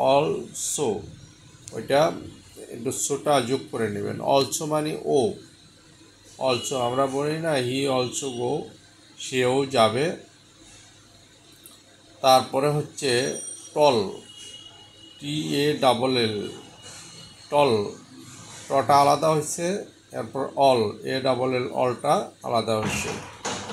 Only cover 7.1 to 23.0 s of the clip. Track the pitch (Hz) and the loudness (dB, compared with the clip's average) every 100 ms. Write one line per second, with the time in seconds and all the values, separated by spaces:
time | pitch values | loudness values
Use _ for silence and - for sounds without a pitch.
7.1 | 131 147 156 165 147 123 131 139 131 123 | 0 -2 -2 -2 -2 0 -2 0 0 -2
8.1 | - 139 120 123 147 - - - - - | -4 -8 -4 -4 -4 -6 -16 -20 -20 -20
9.1 | - - 131 123 131 135 131 110 117 156 | -16 -6 0 2 2 2 4 4 4 -2
10.1 | 196 - - - - - - - - - | -4 -14 -20 -20 -20 -20 -20 -20 -20 -20
11.1 | - - - - - - - _ - - | -20 -20 -20 -20 -20 -20 -20 _ -20 -20
12.1 | - 135 131 117 135 147 147 147 - 143 | -2 4 6 4 0 0 0 -4 -4 0
13.1 | 120 139 - - - - 156 147 120 95 | 0 0 -4 -12 -18 -8 2 4 4 0
14.1 | - - - - - - - - - - | -6 -16 -20 -18 -20 -20 -20 -20 -20 -20
15.1 | - 147 151 156 143 147 143 131 117 131 | -14 -6 -4 -2 0 2 4 4 4 2
16.1 | 127 113 104 92 - - - - - - | 2 0 -2 -6 -10 -18 -20 -20 -20 -20
17.1 | - - - - 147 139 110 101 - - | -20 -20 -20 -2 2 4 4 0 -8 -18
18.1 | - - - - - - 139 127 143 143 | -20 -20 -20 -18 -16 -2 0 4 6 6
19.1 | 143 160 156 151 - 175 202 - - - | 4 2 0 -2 -4 -4 -4 -8 -18 -14
20.1 | 127 117 135 135 - 139 127 104 - 135 | -10 -8 -6 -4 4 4 6 2 -2 -4
21.1 | 131 131 123 131 127 123 131 127 120 139 | -2 0 0 0 0 -2 0 0 0 0
22.1 | 175 226 - 131 120 107 110 104 - | 0 -2 -10 -2 -2 0 0 0 -4